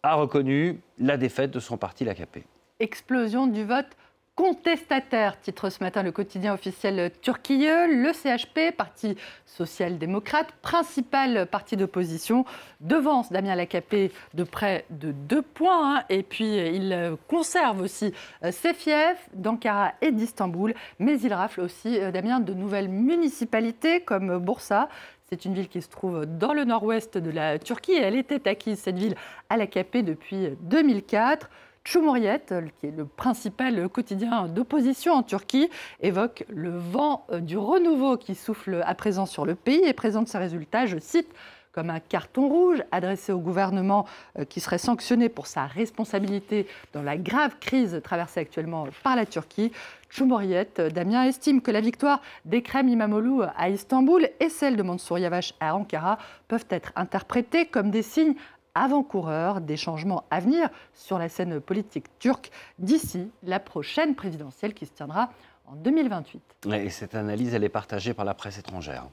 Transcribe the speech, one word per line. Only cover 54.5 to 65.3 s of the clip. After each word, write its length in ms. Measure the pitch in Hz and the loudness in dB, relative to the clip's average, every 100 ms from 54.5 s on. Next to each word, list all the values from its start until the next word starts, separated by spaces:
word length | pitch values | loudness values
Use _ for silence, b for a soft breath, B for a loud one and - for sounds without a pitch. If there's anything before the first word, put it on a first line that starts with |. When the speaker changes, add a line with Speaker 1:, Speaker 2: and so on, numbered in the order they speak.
| - 277 226 | 2 0 2
Speaker 2:
de 60 | |
Mansour 360 | 185 180 - 170 | 0 -4 -2 -2
Yavaş 340 | 180 175 175 - | 0 -2 -4 -4
à 160 | 156 185 | -2 0
Ankara 400 | 202 156 175 214 B B _ | -2 -2 -2 -2 B B _
peuvent 160 | 226 - | -4 -2
être 220 | 175 - - | -6 -4 -6
interprétées 680 | 185 190 - 240 247 330 330 | -4 -4 -2 -2 2 0 2
comme 240 | 254 202 | 0 2
des 100 | 220 | 0
signes 360 | 220 - 311 277 B B _ 165 | 0 2 2 2 B B _ 0
avant-coureurs 840 | 254 285 269 196 160 156 175 196 | 2 2 0 -4 -2 -2 0 -2
des 160 | 151 151 | -4 -4
changements 480 | - 156 185 180 - | -4 -4 -2 -4 -2
à 80 | 160 | 0
venir 280 | 190 330 311 B B | 2 2 0 B B
sur 220 | _ - 185 | _ -6 -4
la 120 | 165 | -4
scène 320 | - 180 156 | -4 -4 -4
politique 460 | - 208 208 147 - _ | -4 -4 -4 -10 -12 _
turque 320 | 240 254 - B B - | -2 -2 -6 B B -8
d'ici 500 | 185 302 - 180 196 _ | 0 0 0 -8 -8 _
la 160 | 180 185 | -4 -4
prochaine 560 | - 160 147 - 311 277 | -4 -10 -4 0 0 0
présidentielle 580 | 196 160 143 - 214 | -4 -8 -12 -8 -8
qui 120 | 214 147 | -8 -16
se 40 | |
tiendra 400 | _ 147 170 240 | _ -6 -2 -2